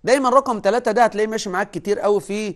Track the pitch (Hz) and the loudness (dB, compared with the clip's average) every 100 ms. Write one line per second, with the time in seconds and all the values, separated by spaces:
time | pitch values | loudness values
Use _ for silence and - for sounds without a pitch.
0 | - 262 254 254 269 220 196 226 240 220 | 0 2 4 2 2 -2 0 0 0 2
1 | 226 208 214 220 208 180 208 170 202 202 | 2 2 -4 -4 -6 -6 -6 -6 -4 -2
2 | 202 208 196 202 214 | 2 0 -2 -6 -6